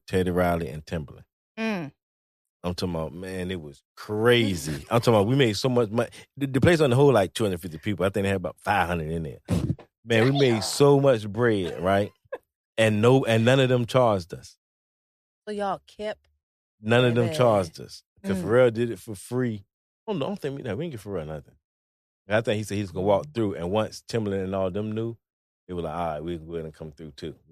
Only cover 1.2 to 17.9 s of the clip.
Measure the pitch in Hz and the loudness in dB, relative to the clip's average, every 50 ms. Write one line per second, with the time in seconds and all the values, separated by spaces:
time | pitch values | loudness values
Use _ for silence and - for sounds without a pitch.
1.2 | - _ _ _ _ _ _ 220 220 220 208 175 147 143 - _ _ _ _ _ | -20 _ _ _ _ _ _ -8 -6 -6 -6 -6 -8 -12 -14 _ _ _ _ _
2.2 | _ _ _ _ _ _ _ _ - 90 87 - 98 90 82 80 80 69 71 90 | _ _ _ _ _ _ _ _ -8 -8 -6 -6 -6 -6 -4 -6 -6 -8 -10 -12
3.2 | 95 92 95 92 90 92 95 85 76 71 69 - _ _ _ - - - 107 107 | -12 -10 -8 -6 -6 -6 -6 -8 -10 -14 -18 -20 _ _ _ -18 -10 -8 -4 2
4.2 | 113 120 120 120 113 101 92 82 73 78 76 71 71 - 113 120 - 127 113 104 | 4 4 6 6 4 2 -2 -4 -4 -6 -8 -8 -4 -2 0 2 4 4 4 4
5.2 | 98 113 135 143 127 110 101 - - 131 123 120 117 98 110 120 117 - - - | 4 4 4 2 2 2 2 0 -2 0 2 0 0 0 -2 -2 -4 -4 -8 -16
6.2 | - _ _ 131 139 139 127 127 117 170 175 151 156 127 117 135 147 143 123 104 | -20 _ _ -8 -6 -2 2 4 6 6 6 6 4 4 6 6 6 6 6 6
7.2 | 95 82 - - 110 98 90 85 - 87 78 80 - 107 101 80 92 98 - 104 | 4 2 0 -2 -2 -2 -2 -4 -8 -10 -12 -6 -4 -4 -2 0 0 0 0 0
8.2 | 98 98 98 95 87 73 - _ - 101 104 95 87 85 87 85 78 78 82 82 | 0 0 -2 -2 -4 -8 -10 _ -4 0 0 0 0 0 -2 -2 -4 -4 -6 -6
9.2 | 80 71 - - _ - 87 85 - - - - - _ _ _ _ 117 117 110 | -6 -8 -10 -14 _ -2 -2 -2 0 -2 -6 -8 -12 _ _ _ _ 0 2 4
10.2 | 117 135 143 139 139 123 113 107 - - - - 143 143 143 139 139 139 123 107 | 4 4 4 4 4 4 2 0 -2 -4 2 4 6 6 6 6 6 4 4 2
11.2 | 107 104 95 117 123 117 107 98 90 78 57 - 85 95 98 101 104 - - _ | -2 -6 -2 0 2 2 2 2 -2 -4 -4 -2 0 2 2 2 0 -2 -8 _
12.2 | _ _ - - _ _ _ _ _ _ _ 113 113 110 107 104 113 123 131 135 | _ _ -16 -16 _ _ _ _ _ _ _ 2 2 2 2 4 4 6 4 4
13.2 | 123 113 113 110 113 123 135 139 131 123 127 123 117 - - 131 123 113 104 95 | 4 2 2 4 4 4 4 4 4 2 2 0 0 0 2 2 4 4 2 0
14.2 | 82 - - 64 - - _ _ _ _ _ _ _ _ _ _ _ _ _ _ | -2 -8 -14 -16 -16 -20 _ _ _ _ _ _ _ _ _ _ _ _ _ _
15.2 | _ _ _ _ _ 214 208 202 202 196 170 - - - - - 214 214 - - | _ _ _ _ _ -10 -6 -4 -2 -4 -4 -6 -8 -16 -14 -10 -8 -8 -8 -10
16.2 | _ _ _ _ _ _ _ _ _ _ _ _ 107 110 117 127 127 123 113 120 | _ _ _ _ _ _ _ _ _ _ _ _ 0 2 4 4 4 4 2 2
17.2 | 117 113 - 147 123 117 107 98 90 82 - - 64 - | 0 0 2 2 4 4 4 2 0 -2 -8 -16 -18 -18